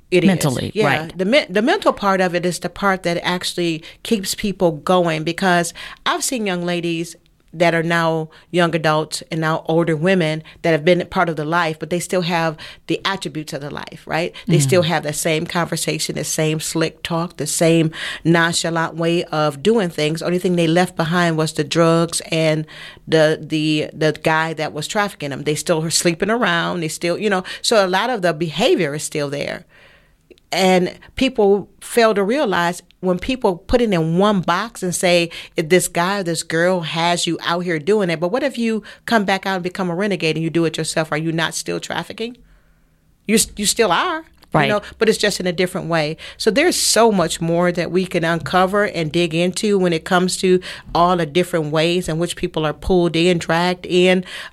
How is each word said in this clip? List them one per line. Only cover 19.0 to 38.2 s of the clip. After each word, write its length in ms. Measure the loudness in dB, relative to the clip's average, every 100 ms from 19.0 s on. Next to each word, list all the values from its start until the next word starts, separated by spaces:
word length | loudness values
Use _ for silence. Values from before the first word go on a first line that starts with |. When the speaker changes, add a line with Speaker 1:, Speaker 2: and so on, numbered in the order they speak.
| 0 0
Speaker 1:
of 380 | -2 -2 -2 0
doing 260 | 2 2 0
things. 320 | -2 -2 -2
Only 200 | -2 0
thing 160 | 0 2
they 100 | 4
left 300 | 2 2 -2
behind 400 | -2 0 0 0
was 160 | -2
the 100 | -2
drugs 580 | -2 2 4 4 2 -4 -4
and 340 | 0 0 0 -4 -14 -20 -18 0
the, 320 | 4 4 2
the, 480 | -2 -2 0 0 -2
the 260 | 0 0 0
guy 320 | 0 2 0
that 180 | -4 -6
was 160 | -6 -4
trafficking 420 | -2 -2 -4 -10
them. 140 | -6
They 100 | -4
still 260 | -2 0 0
are 60 | 0
sleeping 400 | 0 0 0 0
around. 500 | 0 2 0 -2 -4
They 80 | -6
still, 280 | -4 -2 -2
you 120 | 0
know, 140 | -2 -4 -6
so 220 | 2 2
a 40 | 4
lot 220 | 0 0
of 120 | 0
the 100 | 0
behavior 600 | 0 -4 0 2 2 0 -4
is 80 |
still 260 | -6 -4 -4
there. 340 | -4 -6 -8 -14 _ -20 _ _ _ _ -20 _
And 500 | 2 4 4 2 -4 -16 -2
people 520 | 0 4 4 4 0 _
fail 340 | -2 4 4
to 80 | 4
realize 580 | 0 0 0 0 0 -2 -12 _
when 180 | -2 -2
people 380 | -2 0 -2 -2
put 240 | 0 2
it 100 | 2
in 260 | 2 2 2
one 220 | 2 2
box 440 | 0 -2 -4 -6
and 100 | -6
say, 360 | 0 2 2 2 -6 -8 -6
"If 120 | 2
this 200 | 2 4
guy 320 | -2 -2 -2
or 20 |
this 220 | -4 -4
girl 380 | -4 0 2 0
has 440 | -2 -2 0 0 -2
you 120 | -4
out 220 | -2 -2
here 160 | -2 -2
doing 280 | 0 2 2
it," 120 | -2